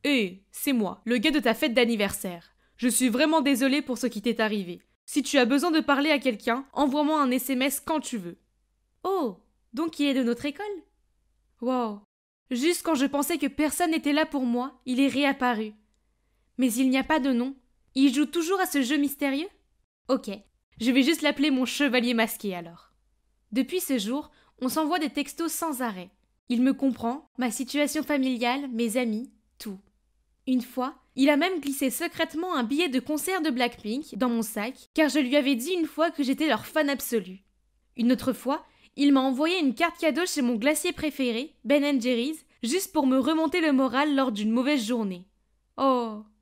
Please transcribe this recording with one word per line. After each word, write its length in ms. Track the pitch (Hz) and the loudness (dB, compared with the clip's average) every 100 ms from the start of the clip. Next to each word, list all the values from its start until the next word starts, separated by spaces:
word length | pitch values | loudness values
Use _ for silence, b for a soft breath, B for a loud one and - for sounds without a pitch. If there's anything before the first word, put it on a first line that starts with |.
« 0 | |
Hé, 420 | 285 269 190 185 _ | 2 0 0 -6 _
c'est 220 | - - | -6 -2
moi, 280 | 254 196 185 | 0 0 -4
le 140 | - 240 | -2 0
gars 140 | 269 | 2
de 80 | 294 | 2
ta 140 | 233 | 2
fête 200 | 226 302 | 2 2
d'anniversaire. 800 | 233 233 226 196 - 190 175 - _ _ _ | 2 2 2 -2 -2 -8 -12 -18 _ _ _
Je 100 | 247 | 0
suis 220 | 240 247 | 2 2
vraiment 320 | 240 311 320 | 2 4 4
désolée 400 | 277 262 269 285 | 2 2 2 2
pour 160 | 285 233 | -2 -4
ce 100 | 254 | -4
qui 140 | 214 | -2
t'est 180 | 240 226 | -4 0
arrivé. 420 | 220 208 175 175 _ _ - | 0 -2 -6 -12 _ _ -6
Si 160 | 294 | -4
tu 160 | - 285 | 2 2
as 80 | 240 | 4
besoin 260 | 277 339 | 4 2
de 100 | 320 | 0
parler 300 | - 277 294 | 4 2 4
à 80 | 285 | 2
quelqu'un, 460 | 262 214 - 240 277 | 0 -2 -2 -4 -4
envoie-moi 480 | - 285 285 294 311 | 0 2 2 2 2
un 80 | 269 | 2
S 200 | 254 - | 0 -2
M 120 | 254 | -2
S 180 | 269 - | 0 -2
quand 200 | - 311 | -2 -4
tu 180 | - 226 | -2 -8
veux. » 200 | 170 170 _ _ _ _ _ _ | -10 -14 _ _ _ _ _ _
Oh, 340 | 359 381 262 180 _ _ _ | -2 -2 -2 -6 _ _ _
donc 260 | 233 330 - | -6 -6 0
il 80 | 285 | 0
est 60 | |
de 100 | 269 | 2
notre 220 | 233 240 294 | 0 -2 -4
école ? 200 | 294 415 392 - _ _ _ _ _ _ _ | -6 -8 -8 -14 _ _ _ _ _ _ _
Wow. 380 | 240 254 226 202 _ _ _ _ _ | -2 -2 -2 -8 _ _ _ _ _
Juste 340 | 247 302 349 | -2 0 0
quand 120 | - 294 | 0 0
je 100 | 277 | 2
pensais 320 | 285 285 339 | 0 -2 -2
que 100 | 277 | -2
personne 440 | 269 302 - 349 | 0 -2 2 0
n'était 220 | 320 285 | 0 0
là 120 | 294 311 | 0 0
pour 200 | 285 254 | 0 0
moi, 340 | 240 262 - - | -2 -4 -8 -4
il 140 | 247 | 2
est 100 | 277 | 2
réapparu. 640 | 254 285 277 247 226 214 214 _ _ _ _ _ _ _ - | 4 0 2 0 -2 -4 -10 _ _ _ _ _ _ _ 0
Mais 160 | 254 | 0
il 160 | 220 262 | 2 2
n'y 80 | 262 | 2
a 60 | |
pas 160 | 262 311 | 2 2
de 140 | 269 | 2
nom. 220 | 240 254 277 _ _ _ 262 | 0 0 -6 _ _ _ 4
Il 180 | 277 | 4
joue 120 | 247 294 | 4 0
toujours 340 | 339 320 392 | 0 -2 0
à 60 | 359 | 0
ce 160 | 285 | 0
jeu 160 | 247 302 | 0 0
mystérieux ? 500 | 285 - 285 277 381 _ _ _ _ _ - | 0 -2 -2 -2 -6 _ _ _ _ _ -2
Ok, 200 | 262 - 196 _ _ _ - | -2 -2 -12 _ _ _ -2
je 120 | 233 | 2
vais 120 | 262 | 4
juste 180 | 262 330 | 4 2
l'appeler 280 | 294 294 302 | 0 2 0
mon 160 | 262 254 | 2 0
chevalier 480 | - 285 247 240 | 0 2 2 2
masqué 400 | 233 214 - 202 | 0 0 -2 -6
alors. 380 | 180 165 170 _ _ _ _ _ _ _ | -8 -10 -18 _ _ _ _ _ _ _
Depuis 260 | 220 262 359 | -2 -2 -2
ce 180 | - 262 | -2 -2
jour, 340 | 196 269 - b b _ | -2 -4 -6 b b _
on 80 | 254 | -2
s'envoie 320 | 311 311 359 | 0 0 0
des 100 | 302 | 0
textos 420 | 294 285 - 330 | -2 -6 -4 -6
sans 300 | - 330 254 | -4 -6 -4
arrêt. 300 | 247 185 180 _ _ _ _ | -6 -6 -14 _ _ _ _
Il 120 | 240 | 2
me 120 | 254 | 2
comprend, 560 | 269 269 226 233 277 _ - | 2 -2 -2 -6 -6 _ -4
ma 140 | 247 | -4
situation 520 | - 262 285 294 311 | -4 -6 -2 -2 -2
familiale, 640 | - 294 262 247 240 262 285 | -2 -2 0 0 -2 -2 -4
mes 240 | 226 233 233 | -2 -2 0
amis, 340 | 240 214 262 _ _ _ | -2 -4 -8 _ _ _
tout. 200 | 220 190 _ _ _ _ _ _ - | -14 -14 _ _ _ _ _ _ -2
Une 160 | 254 | -2
fois, 340 | 240 - 254 - _ - | -2 -6 -6 -8 _ 2
il 140 | 277 | 4
a 80 | 285 | 4
même 240 | 349 359 | 2 0
glissé 280 | 277 269 262 | -4 -2 -2
secrètement 640 | - 330 - 320 302 370 | -2 -6 -4 -4 -4 -4
un 100 | 311 | -2
billet 260 | 226 285 349 | -2 0 0
de 100 | 254 | 0
concert 420 | 254 302 359 381 | -2 -4 -2 -2
de 80 | 311 | -2
Blackpink 640 | 247 240 240 208 247 320 202 | 0 -2 -2 -8 -8 -8 -4
dans 120 | 254 | -2
mon 120 | 233 | 0
sac, 480 | 220 - 220 262 - | -4 -6 -8 -10 -6
car 140 | - 302 | 2 2
je 120 | 294 | 4
lui 180 | 247 285 | 2 2
avais 180 | 269 254 | 2 0
dit 160 | 269 | 0
une 160 | 370 311 | -2 -2
fois 240 | - 330 | 0 -2
que 100 | 330 | 0
j'étais 260 | 262 269 311 | -2 0 0
leur 180 | 214 - | 0 -2
fan 240 | 311 294 | -2 0
absolu. 540 | 277 - 233 185 190 _ _ _ _ _ - | -2 -2 -4 -4 -16 _ _ _ _ _ -2
Une 160 | 233 | 2
autre 220 | 254 - | 2 0
fois, 320 | 240 247 311 b b b - | -4 -4 -6 b b b 2
il 160 | 285 | 4
m'a 80 | 269 | 6
envoyé 360 | 262 254 311 370 | 4 0 0 2
une 140 | 285 | 0
carte 260 | 214 330 330 | 2 -2 2
cadeau 260 | 320 277 359 | 0 0 -2
chez 160 | 294 | 0
mon 140 | 247 233 | 0 2
glacier 360 | 254 302 349 | 0 0 -2
préféré, 640 | - 302 277 254 226 294 _ | -2 -4 -2 -2 -2 -6 _
Ben 200 | 220 285 | 2 2
and 180 | 285 269 | 4 0
Jerry's, 440 | 233 240 262 311 _ _ | 0 0 -2 -6 _ _
juste 300 | 226 349 - | -4 -2 0
pour 160 | 311 269 | 0 4
me 100 | 262 | 4
remonter 440 | 254 320 320 359 | 2 2 0 0
le 100 | 320 | 2
moral 440 | 262 262 247 302 277 | 2 2 0 2 2
lors 180 | 269 | 0
d'une 180 | 208 214 | 0 0
mauvaise 340 | 233 254 294 214 | 0 2 0 0
journée. 400 | 247 208 180 180 _ _ _ _ - | -2 -4 -8 -14 _ _ _ _ -2
Oh. 460 | 269 254 233 214 214 _ | 0 0 -2 -10 -16 _